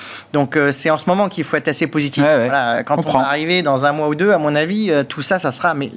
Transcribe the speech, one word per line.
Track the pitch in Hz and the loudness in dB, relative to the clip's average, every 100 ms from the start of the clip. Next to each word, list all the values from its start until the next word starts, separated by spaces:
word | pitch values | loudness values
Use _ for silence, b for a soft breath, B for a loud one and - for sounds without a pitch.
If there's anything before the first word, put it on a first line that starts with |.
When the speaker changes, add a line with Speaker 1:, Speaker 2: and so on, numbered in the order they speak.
| B B B | B B B
Speaker 1:
Donc, | 147 139 156 | -2 0 2
euh, | 143 | 2
c'est | 135 165 | 2 0
en | 156 | 0
ce | - | 0
moment | 185 196 | 0 0
qu'il | 175 | -2
faut | 147 151 | -4 -2
être | 151 | 0
assez | 143 151 | -2 0
positif. | 156 143 139 | -2 -2 2
Speaker 2:
Ouais, | 147 147 | 4 4
ouais. | 123 | 2
Speaker 1:
Voilà. | 139 120 120 | 0 0 -2
Quand | - - | 0 -2
on | |
Speaker 2:
Comprends. | - 135 | 0 0
Speaker 1:
va | 135 | 0
arriver | 147 160 180 | 0 0 0
dans | 151 135 143 | 0 2 2
un | |
mois | 151 151 | 0 -2
ou | 151 | 0
deux, | 196 | 2
à | 180 | 2
mon | 151 147 | 2 0
avis, | 160 214 202 | 0 0 0
euh, | 147 | 0
tout | 139 - | 0 -4
ça, | 143 185 | -2 0
ça | 147 | -2
sera | - 175 | -2 -2
mais | 151 135 | -2 -6